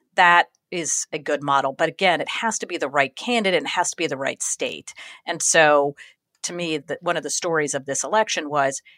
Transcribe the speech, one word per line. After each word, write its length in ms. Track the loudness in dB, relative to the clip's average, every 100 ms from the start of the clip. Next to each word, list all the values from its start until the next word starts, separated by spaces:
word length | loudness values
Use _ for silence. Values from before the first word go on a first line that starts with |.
| _ 4
that 320 | 6 6 4 _ _
is 360 | -8 -4 -6 -6
a 80 | -8
good 240 | -4 -4
model. 300 | 0 0 0
But 160 | -2 -2
again, 320 | 2 2 2
it 80 | -2
has 280 | -4 -4 -4
to 80 | -8
be 100 | -4
the 120 | -2
right 260 | 0 0 -2
candidate 420 | -2 0 2 0
and 100 | -2
it 40 |
has 200 | -2 -4
to 60 | -2
be 100 | -4
the 100 | -4
right 240 | -6 -6
state. 520 | -6 -4 -6 -8 -16 -20 -20 -16 -10
And 160 | -4
so 540 | 2 6 6 6 4 -2 -18 _ _ _
to 100 | -10
me, 240 | -6 -4 -6
the, 200 | -6 -6
one 160 | -2 -2
of 60 |
the 60 | -4
stories 440 | -4 -2 0 0
of 120 | -4 -4
this 180 | -6
election 460 | 0 0 0 -2 -2
was 320 | 0 0 -2 -14